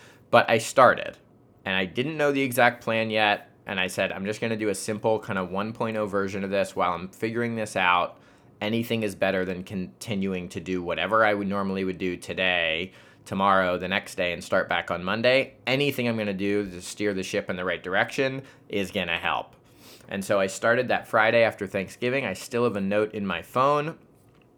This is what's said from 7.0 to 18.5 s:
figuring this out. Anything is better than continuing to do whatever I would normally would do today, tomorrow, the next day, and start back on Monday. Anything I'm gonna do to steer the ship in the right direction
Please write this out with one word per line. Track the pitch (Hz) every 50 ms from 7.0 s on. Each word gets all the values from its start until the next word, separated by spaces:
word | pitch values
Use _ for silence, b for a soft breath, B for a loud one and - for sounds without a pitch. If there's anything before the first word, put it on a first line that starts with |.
| 92
figuring | 92 - - 113 113 113 120 117 117 117
this | 113 107 - -
out. | 98 92 90 90 87 85 - - b b b b b b b b -
Anything | 107 107 113 117 117 - 117 113 107
is | 101 92
better | - 98 95 95 92 92
than | 95 90 90 92
continuing | - 107 92 92 92 - - - 113 107 95 98 98 92 90 87 87
to | - 98
do | 78 92 92 90 87
whatever | 87 82 78 87 95 110 110 110
I | 107 104
would | 101 101
normally | 95 101 101 98 95 95 95 95
would | 92 90
do | 82 95 92 90
today, | 85 - - 87 92 92 92 90 87 82 80 80 82 90 92 B B B B B B -
tomorrow, | - 107 95 98 101 95 95 92 90 90
the | 87 90
next | 87 98 104 - - -
day, | 98 90 87 85
and | 90 -
start | - 101 92 -
back | - 90 85 - -
on | 90 85 90
Monday. | 92 104 113 113 123 131 135 127 - - - -
Anything | 120 131 139 143 139 - - 120
I'm | 120 113
gonna | 110 104 104 98
do | 92 98 101 101 104 101 92
to | 87 87
steer | 90 - - - 104 104 98
the | 92
ship | 90 - - 98 - -
in | 92
the | 90 92
right | 90 85 82 -
direction | 90 92 104 117 - - 143 135 131 131 135 B B